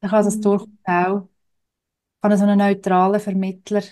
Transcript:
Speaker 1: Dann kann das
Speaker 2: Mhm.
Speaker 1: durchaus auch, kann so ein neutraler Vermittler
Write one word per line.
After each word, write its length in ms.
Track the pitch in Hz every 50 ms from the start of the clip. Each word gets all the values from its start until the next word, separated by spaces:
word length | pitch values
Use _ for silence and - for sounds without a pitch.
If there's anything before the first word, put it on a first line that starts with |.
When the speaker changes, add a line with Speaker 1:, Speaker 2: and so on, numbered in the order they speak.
Speaker 1:
Dann 100 | - 196
kann 140 | 196 214 208
das 160 | 208 202 214
Speaker 2:
Mhm. 20 | 214
Speaker 1:
durchaus 260 | 202 202 202 - - - _ _
auch, 440 | - 180 175 180 185 196 202 190 - _ _ _ _ _ _ _ _ _ _ _ _ _ _ _ _ _ _ _
kann 160 | 214 208 196
so 60 | 202
ein 120 | 202 202 202
neutraler 640 | 202 202 202 196 - 196 190 180 185 190 202 214
Vermittler 640 | 208 208 185 190 190 190 185 185 _ - 214 202 196 -